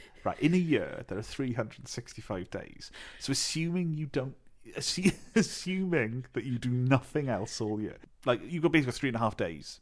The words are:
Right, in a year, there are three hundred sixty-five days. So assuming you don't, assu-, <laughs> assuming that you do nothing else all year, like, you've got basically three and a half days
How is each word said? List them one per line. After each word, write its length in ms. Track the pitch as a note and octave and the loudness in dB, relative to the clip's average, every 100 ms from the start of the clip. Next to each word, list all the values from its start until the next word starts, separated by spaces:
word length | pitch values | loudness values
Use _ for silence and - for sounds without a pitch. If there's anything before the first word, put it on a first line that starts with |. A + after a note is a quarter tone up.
| - - | -20 -6
Right, 160 | G2+ - | -4 2
in 140 | D3+ | 4
a 40 | F3+ | 4
year, 460 | E3+ A#2+ D#2 - - | 4 2 0 -6 -6
there 80 | F#2+ | -6
are 40 | |
three 300 | - - C3 | -6 -4 -2
hundred 380 | A2+ A2+ - - | -2 -4 -8 -12
sixty-five 600 | - - - - F#2+ F2+ | -12 -12 -12 -8 -8 -6
days. 400 | F#2+ - - - - - - | -10 -10 -16 -18 -16 -16 -10
So 140 | - | -2
assuming 600 | C3+ - D#3+ E3 F3+ E3+ | 0 0 0 0 0 0
you 100 | D#3 | -2
don't, 320 | D3 D3 C3+ - - - - F2 | -2 -2 -4 -8 -20 -20 -12 -6
assu-, 360 | - - F#3 - | -4 4 4 2
<laughs> 100 | - | 2
assuming 920 | A#3 E3 - F3+ F#3 F#3+ D#3+ A2 B2 B2 | 2 2 0 -2 0 2 2 2 -2 -6
that 140 | B2 | -6
you 120 | B2 A#2+ | -2 -2
do 120 | B2+ | 0
nothing 580 | B2 B2+ C3+ - D#3 C#3 | 2 4 4 4 -2 0
else 320 | G#2 A2 - | 0 -2 -2
all 220 | G#2+ G#2+ | -2 -2
year, 160 | G#2+ - - - | -4 -8 -20 -4
like, 160 | C3 A#2+ G#2 | 2 2 0
you've 140 | E3+ | 0
got 80 | E3 | 4
basically 220 | D#3+ B2+ | 4 2
three 160 | - C3+ | 0 0
and 80 | A2+ | 2
a 20 | |
half 160 | A2+ | 0
days 460 | - F#2 D2+ - - | 0 -4 -4 -12 -16